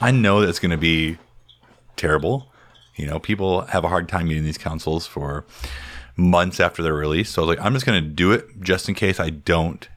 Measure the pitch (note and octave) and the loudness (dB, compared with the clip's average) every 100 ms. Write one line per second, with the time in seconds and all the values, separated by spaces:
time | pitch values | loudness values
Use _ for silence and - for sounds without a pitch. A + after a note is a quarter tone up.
0 | B2 C3 G2+ G#2 F#2+ - F2 D#2+ E2 D#2+ | 2 4 4 4 4 2 0 2 2 2
1 | D#2+ E2 _ - - _ _ _ - - | 0 -4 _ -20 -20 _ _ _ -20 -4
2 | D#2 D2+ E2 C3 C3 _ - _ _ - | 0 2 0 -4 -6 _ -20 _ _ -10
3 | D2 D#2 - G2 F#2+ F#2 - F#2 E2+ F2+ | -8 -6 -4 -2 0 0 0 -2 0 -2
4 | E2+ F2 E2+ D#2 D#2 D#2 D#2+ D#2 D#2 E2 | -2 -4 -2 -2 -4 -6 -8 -6 -4 -4
5 | - D2+ C#2+ D2 - - - - - - | -6 -8 -8 -8 -12 -14 -12 -12 -14 -16
6 | - - F2+ F2 F2+ - E2+ - D#2+ D2+ | -10 2 4 4 4 2 0 0 -2 0
7 | D2+ D#2+ - - A#2+ B2 G#2+ C3 C3 F#2+ | 0 0 -2 0 0 0 0 0 0 0
8 | D2+ D2 F2+ A2+ - G#2+ F#2 F2+ - F#2 | 0 2 4 2 -2 -6 -2 -2 -2 -2
9 | G2 F#2 E2 D2+ - E2 E2 - - | 0 0 -4 -4 0 0 0 -4 -14